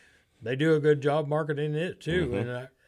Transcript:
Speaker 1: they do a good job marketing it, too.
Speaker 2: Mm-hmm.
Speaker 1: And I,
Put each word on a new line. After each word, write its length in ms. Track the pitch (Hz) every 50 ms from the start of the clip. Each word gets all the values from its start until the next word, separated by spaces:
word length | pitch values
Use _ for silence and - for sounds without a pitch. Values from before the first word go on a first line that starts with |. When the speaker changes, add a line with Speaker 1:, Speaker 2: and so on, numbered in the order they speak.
| - _ _ _ _ _ _ -
Speaker 1:
they 120 | - 120 131
do 200 | 135 151 160 160
a 60 | 151
good 200 | 147 151 151 143
job 260 | 131 147 139 156 156 143
marketing 460 | 151 156 160 151 151 139 151 151 151
it, 260 | 151 170 180 - -
too. 260 | - 151 170 180 165
Speaker 2:
Mm-hmm. 80 | 123 120
Speaker 1:
And 160 | 101 113 123
I, 180 | 123 123 131 - _ _ _